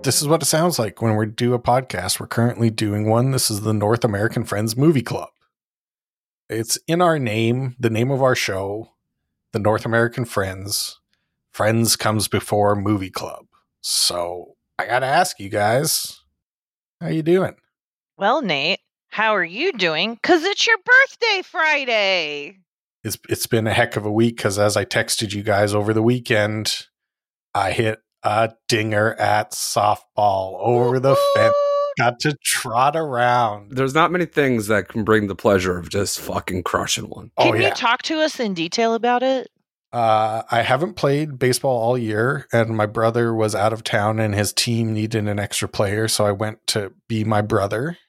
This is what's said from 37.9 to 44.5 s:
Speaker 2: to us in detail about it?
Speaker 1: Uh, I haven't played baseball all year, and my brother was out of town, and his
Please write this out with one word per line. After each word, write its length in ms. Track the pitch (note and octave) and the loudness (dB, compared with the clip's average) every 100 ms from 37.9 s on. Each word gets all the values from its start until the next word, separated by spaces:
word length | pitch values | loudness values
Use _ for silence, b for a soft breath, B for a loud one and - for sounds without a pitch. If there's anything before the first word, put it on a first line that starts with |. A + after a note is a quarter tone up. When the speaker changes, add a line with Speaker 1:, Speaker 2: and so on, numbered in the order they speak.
| B3 | 0
Speaker 2:
to 180 | - D#4+ | -2 -2
us 180 | D#4 - | -2 -2
in 160 | A3 | -4
detail 400 | F3+ E3 - A3+ | -4 -4 0 0
about 300 | A3+ A#3 B3 | 2 0 2
it? 240 | C4 C4+ - _ _ _ _ | 0 -2 -4 _ _ _ _
Speaker 1:
Uh, 500 | B2 A2+ A2 A2 A2 - | 0 4 4 2 -2 0
I 120 | A#2+ | 0
haven't 320 | G#2+ C3 F3+ - | 2 0 0 -2
played 440 | C#3+ C#3+ D#3 B2+ | 0 0 -2 -2
baseball 420 | B2+ B2 C#3 B2 | 0 0 0 0
all 160 | A#2 B2+ | 0 0
year, 480 | A2+ G#2+ A#2+ C#3+ - | -2 0 0 -2 0
and 240 | A#2 A2+ A2+ | 0 2 0
my 120 | G#2+ | -2
brother 460 | A2+ A2+ A#2 A#2 | 2 2 2 0
was 220 | A2+ A2 G#2 | 2 0 2
out 160 | G#2+ | 0
of 140 | A2 - | 0 -2
town, 340 | A2+ G#2 A2 | 0 2 0
and 160 | G#2+ G2+ | 0 0
his 160 | G#2 | 0